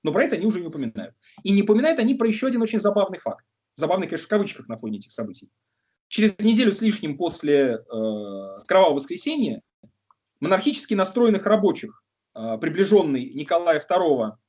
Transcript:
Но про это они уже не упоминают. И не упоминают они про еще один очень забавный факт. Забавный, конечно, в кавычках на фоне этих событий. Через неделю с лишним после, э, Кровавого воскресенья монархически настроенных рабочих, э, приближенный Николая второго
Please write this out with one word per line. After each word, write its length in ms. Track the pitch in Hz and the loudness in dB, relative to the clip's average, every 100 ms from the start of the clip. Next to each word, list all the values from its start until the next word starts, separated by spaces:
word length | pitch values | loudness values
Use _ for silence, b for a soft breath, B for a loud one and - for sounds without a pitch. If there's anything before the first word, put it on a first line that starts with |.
Но 80 | 160 | 0
про 100 | 160 | 0
это 140 | 320 202 | 0 0
они 100 | 214 | -2
уже 140 | 180 | -2
не 60 | 170 | -6
упоминают. 480 | 147 120 107 87 _ B B | -8 -8 -8 -14 _ B B
И 80 | 185 | 2
не 120 | 202 | 2
упоминают 360 | 202 214 302 330 | 4 4 4 2
они 160 | 226 | 0
про 140 | 254 233 | 2 0
еще 180 | 214 262 | 0 -2
один 160 | 240 | -2
очень 160 | 220 220 | -2 0
забавный 400 | 208 208 196 180 | 0 0 -2 -4
факт. 260 | - - _ _ _ | -10 -10 _ _ _
Забавный, 320 | - 156 185 175 | -6 -2 -2 -2
конечно, 200 | 165 - | -8 -2
в 40 | |
кавычках 380 | 214 202 - - | -2 -2 -6 -14
на 80 | 113 | -10
фоне 220 | 110 104 | -8 -10
этих 120 | - | -10
событий. 400 | - 107 - - _ _ _ _ _ _ | -10 -10 -12 -20 _ _ _ _ _ _
Через 300 | - 214 - | 0 0 2
неделю 340 | 220 226 233 | 2 4 2
с 80 | 196 | 2
лишним 360 | 220 202 156 143 | -2 -2 -6 -4
после, 680 | 170 - 147 143 135 113 | -4 -4 2 2 2 -2
э, 800 | - 113 110 104 104 98 98 - - | -8 -4 -4 -4 -8 -12 -14 -16 2
Кровавого 280 | 190 180 | 4 6
воскресенья 680 | 139 - 175 285 311 185 107 _ _ _ _ _ _ _ _ | 4 -4 -4 -4 -2 -2 -4 _ _ _ _ _ _ _ _
монархически 540 | 151 190 294 - - | 0 0 0 -2 -2
настроенных 520 | 202 190 240 233 196 202 | -2 0 2 2 2 2
рабочих, 560 | 214 196 - 110 _ _ _ _ | 4 4 0 -8 _ _ _ _
э, 240 | 107 113 113 | -12 -8 -4
приближенный 720 | 160 165 196 202 160 135 131 | -4 0 4 4 4 -2 -6
Николая 440 | 135 147 170 175 151 | -10 -2 0 2 0
второго 600 | - 185 170 131 107 104 | 0 0 2 0 -2 -8